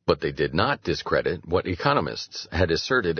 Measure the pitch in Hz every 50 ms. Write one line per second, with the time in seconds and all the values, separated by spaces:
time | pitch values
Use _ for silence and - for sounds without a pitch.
0 | _ - 82 - - 76 69 78 76 71 71 85 110 135 143 - - 90 80 -
1 | - - 80 71 62 71 87 85 - - 85 92 - 92 90 - - 143 143 135
2 | 82 67 55 - - - - - - - - 82 92 80 82 - - - 131 127
3 | 92 87 82